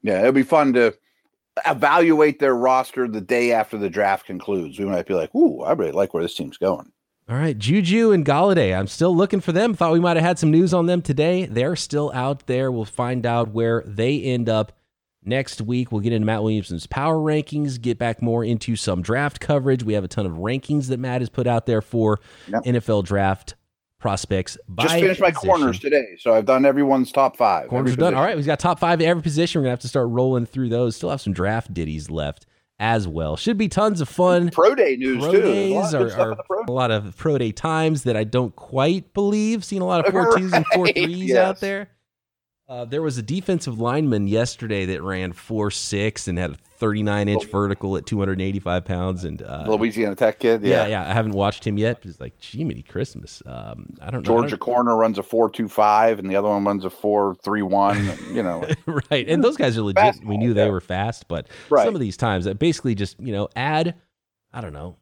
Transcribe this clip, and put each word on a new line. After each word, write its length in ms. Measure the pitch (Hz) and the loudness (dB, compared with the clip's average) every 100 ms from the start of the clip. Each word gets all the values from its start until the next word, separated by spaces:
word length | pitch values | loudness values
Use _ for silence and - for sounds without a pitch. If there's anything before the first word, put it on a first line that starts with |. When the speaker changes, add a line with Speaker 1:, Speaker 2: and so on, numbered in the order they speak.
Speaker 1:
Yeah, 160 | 107 95 | 0 2
it'll 100 | 113 | 4
be 120 | 135 | 4
fun 300 | 127 160 143 | 4 4 4
to 220 | 123 117 - _ _ _ _ _ - - | 4 2 0 _ _ _ _ _ -4 -2
evaluate 720 | 143 143 165 170 156 151 143 | 0 2 4 4 6 4 4
their 160 | 139 123 | 2 2
roster 520 | 127 131 127 - 123 | 4 2 0 -4 -4
the 140 | 107 | -4
day 300 | 92 120 120 | -2 0 2
after 260 | 113 107 107 | 2 0 -4
the 120 | 101 | -4
draft 360 | 85 101 95 - | 0 0 0 -4
concludes. 540 | 92 - 98 80 95 | -12 -4 -4 -4 -6
We 60 | 98 | -4
might 200 | 92 82 | -4 -2
be 60 | |
like, 200 | 92 78 - | -2 -2 2
"Ooh, 260 | 320 65 | 2 2
I 120 | 71 | -4
really 180 | 170 85 | -2 0
like 220 | 73 98 | 0 -2
where 100 | 85 | -2
this 120 | 85 - | -4 -6
team's 220 | 76 - | -12 -2
going." 340 | 92 90 - _ _ _ - | -2 -2 -6 _ _ _ -8
Speaker 2:
All 60 | 117 | -4
right, 200 | 160 113 | -2 -2
Juju 520 | 104 190 175 214 226 | 0 2 2 2 4
and 140 | 196 147 | 4 4
Golladay. 500 | 143 196 175 104 92 | 2 4 4 2 0
I'm 120 | 98 | -4
still 280 | - 170 175 | 0 2 4
looking 240 | 196 196 | 2 0
for 120 | 180 | 0
them. 240 | 170 233 202 | 0 0 2
Thought 160 | 170 | 2
we 60 | 170 | 4
might 180 | 175 165 | 4 2
have 80 | 170 | 2
had 140 | 175 | 2
some 100 | 156 | 4
news 240 | 156 180 | 4 4
on 140 | 180 170 | 2 2
them 160 | 180 | 0
today. 420 | 175 139 156 180 185 | 0 0 2 0 -2
They're 300 | 107 131 175 | -2 -2 -4
still 360 | - 147 147 127 | -4 -4 -4 -4
out 320 | 127 139 - | -4 -4 -4
there. 240 | 127 131 | -2 -2
We'll 140 | 120 107 | -2 -6
find 380 | - 123 127 | -4 -4 -2
out 260 | 117 120 113 | 0 0 0
where 320 | 107 117 117 - | 0 0 0 -2
they 340 | 101 117 143 | -2 0 0
end 260 | 107 123 113 | 0 -2 0
up 220 | 110 107 - _ _ _ _ | 0 -2 -6 _ _ _ _
next 380 | 95 127 131 - | -4 -4 -4 -8
week. 300 | 110 123 123 | -4 -2 -2
We'll 100 | 107 | -2
get 100 | 104 | 0
into 120 | 117 107 | 0 0
Matt 160 | 110 | 0
Williamson's 460 | 107 107 95 87 - | 0 -2 -2 -8 -8
power 300 | - 151 160 | -4 -2 0
rankings, 640 | 156 151 151 147 147 123 | 0 -2 -2 -4 -4 -4
get 200 | 120 117 | -4 -2
back 220 | 120 113 | -2 -2
more 220 | 117 117 | 0 0
into 320 | 113 117 - 113 | 0 -2 -2 -4
some 280 | - 90 | -2 -2
draft 360 | 87 120 143 - | -2 -2 -2 -6
coverage. 420 | - 147 135 131 | -2 0 2 0
We 100 | 110 | 0
have 100 | 107 | -2
a 40 | 92 | -2
ton 180 | - 98 | -4 -4
of 80 | |
rankings 540 | 80 98 131 - 147 131 | -4 -4 -4 -2 -4 -2
that 120 | 127 | -4
Matt 220 | 127 127 | -4 -4
has 80 | 120 | -4
put 160 | - 120 | -2 0
out 220 | 117 - | 0 0
there 140 | 113 | -2
for 360 | - 117 110 104 - - - | 0 0 2 0 -4 -20 -6
Speaker 1:
Yep. 140 | 101 127 | -4 0
Speaker 2:
N 100 | 123 | -2
F 120 | 110 | 0
L 140 | 107 | -2
draft 500 | 92 101 95 98 - - _ _ _ _ | 0 0 0 -2 -6 -20 _ _ _ _
prospects 580 | 113 98 - 95 90 - - | -4 -4 -2 -4 -4 -10 -14
by 160 | 87 | -2
Speaker 1:
Just 120 | 160 165 | 0 2
finished 240 | 190 185 | 2 2
my 80 | 185 | 0
Speaker 2:
position. 180 | 160 190 | 0 2
Speaker 1:
corners 300 | 175 139 98 | 2 2 0
today, 360 | 143 147 113 90 | -2 -2 -2 -6
so 160 | 120 | 2
I've 120 | 113 104 | 2 4
done 200 | 131 139 | 4 4
everyone's 460 | 135 143 135 123 | 4 2 2 2
top 240 | - 135 - | 2 2 4
five, 300 | 113 87 - | 2 2 -2
Speaker 2:
Corners 220 | 123 131 | -2 0
Speaker 1:
every 20 | |
Speaker 2:
are 20 | 123 | 2
done. 80 | 165 | 2
Speaker 1:
position. 40 | 190 | 2
Speaker 2:
All 60 | 165 | 0
right, 100 | 175 | 0
we've 80 | 143 | -2
got 140 | 147 | 0
top 200 | 175 165 | 0 0
five 220 | 175 170 | 2 2
at 60 | 165 | 2
every 140 | 175 | 2
position. 380 | 160 147 170 165 | 0 0 0 0
We're 20 | 131 | 0
gonna 60 | |
have 80 | 123 | -2
to 60 | 127 | -2
start 220 | 139 120 | 0 0
rolling 360 | 117 131 127 120 | 2 2 2 -2
through 240 | 131 123 | -4 -2
those. 260 | 117 123 110 | 0 0 -2
Still 140 | 170 | -6
have 120 | 139 | -4
some 120 | - | -4
draft 400 | 87 95 110 - | -2 0 -2 -4
ditties 360 | 85 78 78 73 | -6 -6 -6 -8
left 360 | 80 73 73 _ _ _ _ | -6 -6 -8 _ _ _ _
as 280 | 107 117 92 | 0 0 0
well. 260 | 78 78 78 | -4 -4 -2
Should 220 | - 214 | -2 0
be 100 | 208 | 0
tons 320 | - 214 185 | 0 0 0
of 80 | 143 | -4
fun. 420 | - 180 175 175 | 0 2 4 2
Speaker 1:
Pro 220 | 165 185 | 4 4
day 220 | 269 180 127 | 6 2 2
news, 260 | 131 127 | 0 0
Speaker 2:
Pro 120 | 147 | 4
Speaker 1:
too. 80 | 190 | 4
There's 300 | 214 165 196 | 4 2 2
a 20 | |
lot 80 | 190 | 0
Speaker 2:
days 100 | 170 | 0
Speaker 1:
of 60 | 151 | 0
good 80 | 120 | 0
Speaker 2:
are, 20 | |
Speaker 1:
stuff 80 | 98 | 0
on 60 | 110 | -2
Speaker 2:
are 40 | 110 | -2
Speaker 1:
the 80 | |
pro 200 | - 190 | -6 -6
Speaker 2:
a 80 | 226 | -2
lot 200 | 123 127 | -2 0
of 260 | 110 104 - | 0 -4 -4
pro 200 | 160 143 | -2 0
day 140 | 117 | -2
times 520 | 104 160 160 160 151 | -2 -2 0 2 0
that 120 | 127 110 | 0 0
I 80 | |
don't 320 | 110 123 123 - | 0 0 -2 -6
quite 580 | - 131 143 185 - | -6 0 2 2 -2
believe. 520 | - 202 208 214 226 180 | -2 0 2 0 -2 -4
Seen 160 | 196 | -4
a 40 | 180 | 0
lot 200 | 175 202 | 2 2
of 40 | |
Speaker 1:
<laughs> 20 | |
Speaker 2:
four 240 | 190 208 226 | 2 4 4
twos 160 | 185 | 4
and 120 | 175 156 | 0 2
Speaker 1:
Right. 40 | - | 2
Speaker 2:
four 120 | 175 | 2
threes 420 | - 175 175 185 | 2 -2 -2 0
Speaker 1:
Yes. 80 | - | 4
Speaker 2:
out 220 | 202 196 | 2 0
there. 300 | 196 196 202 _ _ _ _ _ _ _ _ | -6 -6 -10 _ _ _ _ _ _ _ _
Uh, 160 | 127 117 | -12 -6
there 160 | 139 | -4
was 160 | 160 127 | -2 -4
a 60 | |
defensive 560 | 110 170 185 180 - 113 | -4 -4 -2 -2 -2 -4
lineman 480 | 117 139 151 107 101 | -2 0 2 0 0
yesterday 580 | 110 120 - 113 101 92 | 0 0 -4 -6 -4 -2
that 160 | 90 | -4
ran 320 | 90 92 92 | -4 -6 -6
four 380 | 90 - 110 104 | -10 -8 -4 -4
six 560 | - - 101 107 - - | -4 -6 -2 -2 -4 -6
and 100 | 90 | -4
had 140 | 87 | -4
a 40 | 73 _ _ | -8 _ _
thirty-nine 500 | 110 107 104 104 104 | -2 0 -2 0 0
inch 180 | 107 104 | 0 -2
Speaker 1:
Oh. 20 | |
Speaker 2:
vertical 460 | 98 101 98 98 95 | -2 -2 -2 -4 -6
at 80 | - | -4
two 140 | 107 | -2
hundred 200 | 98 95 | -2 -2
eighty-five 460 | 95 98 92 90 87 | -4 -4 -4 -4 -4
pounds. 380 | 90 92 92 | -4 -4 -4
And, 180 | 85 80 | -8 -10
uh, 240 | 50 67 78 | -12 -10 -2
Speaker 1:
Louisiana 460 | 107 113 110 107 | 0 0 -2 -4
Tech 240 | 95 113 - | 2 0 2
kid, 240 | 120 113 | 2 2
Speaker 2:
yeah, 220 | 104 101 | 2 2
Speaker 1:
yeah. 180 | 80 104 | 2 -4
Speaker 2:
yeah. 60 | 87 | -2
I 40 | |
haven't 180 | 104 107 | -2 -2
watched 340 | 98 101 - - | 0 -2 -2 -4
him 140 | 104 | -2
yet, 200 | 110 120 | -2 -4
but 120 | 92 | -10
it's 80 | 80 | -16
like, 160 | 64 _ | -16 _
Jiminy 440 | - 107 151 62 | -16 -8 -8 -8
Christmas. 580 | - 90 - - - - - | -10 -8 -8 -10 -18 -20 -18
Um, 480 | 62 52 57 - - | -16 -14 -16 -18 -18
I 120 | - | -10
don't 100 | 123 | -8
know. 180 | 98 117 | 2 2
Speaker 1:
Georgia 160 | 139 110 | 2 -4
corner 400 | - 123 120 113 | 0 2 4 4
runs 220 | 113 101 | 4 0
a 60 | |
four 260 | - 113 113 | -2 2 2
two 180 | - 110 | 0 -6
five, 520 | - 107 104 113 107 | 2 4 6 4 2
and 100 | 95 | -2
the 60 | 95 | 0
other 120 | 104 | 2
one 160 | 101 | 0
runs 220 | 101 101 92 | 0 -2 -4
a 60 | |
four 420 | - 104 104 101 90 | -4 0 2 0 -2
three 200 | - 104 | -4 -2
one, 440 | 98 98 101 104 101 - - | 0 2 2 2 -2 -6 -8
you 120 | 120 | -4
know. 200 | 98 82 87 156 - | -4 -4 -4 -6 -4
Speaker 2:
<laughs> 0 | 151 - | -6 -2
Right, 180 | 147 107 | -4 0
and 160 | 170 | 2
those 140 | 220 302 | 0 2
guys 180 | 135 113 | -2 0
are 60 | |
legit. 160 | 104 95 107 | 0 4 2
Speaker 1:
Fast 100 | 123 | 2
Speaker 2:
We 140 | 110 104 | -4 -2
knew 160 | 117 | 0
they 120 | 104 101 | 2 2
Speaker 1:
yeah. 40 | |
Speaker 2:
were 80 | 95 | 0
fast, 480 | - 90 104 117 - | -4 -4 -4 -6 -8
but 200 | 82 - - - | -8 -8 -18 0
Speaker 1:
Right. 140 | 143 226 | 2 4
Speaker 2:
some 100 | 196 | 0
of 60 | |
these 160 | 117 90 | -4 -2
times, 280 | 120 95 92 | -2 0 -2
uh, 80 | |
basically 400 | 101 165 156 127 | 0 0 0 -2
just, 260 | 104 101 - | -2 -4 -8
you 120 | 127 | -6
know, 160 | 101 104 - | -4 -4 -4
add, 400 | 135 156 170 170 _ _ _ _ _ | -2 0 -2 -6 _ _ _ _ _
I 80 | 139 | -14
don't 120 | 117 | -12
know 240 | 71 87 85 | -12 -14 -16